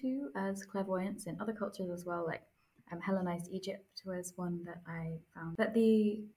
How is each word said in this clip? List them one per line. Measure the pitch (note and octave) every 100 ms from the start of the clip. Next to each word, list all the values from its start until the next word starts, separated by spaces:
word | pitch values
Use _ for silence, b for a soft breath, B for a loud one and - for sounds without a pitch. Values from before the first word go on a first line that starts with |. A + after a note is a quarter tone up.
to | C4 C4 C#4+ G3
as | G3 G3
clairvoyance | - G3 G3 F#3 F#3+ G3+ -
in | E3
other | G#3+
cultures | G#3+ G3+ - F#3
as | F3
well, | F3 F3 E3
like, | - - _ _ _ -
um, | F3
Hellenized | F#3+ F#3 F3+ E3+ -
Egypt | F#3 G3 F#3+ - - F#3+
was | F3+ F3+ -
one | F3+ F3
that | E3+ E3+ E3+
I | E3 E3 D#3+ -
found. | - E3 E3
But | G#3+
the, | A3+ A3 A3 G#3 G#3 -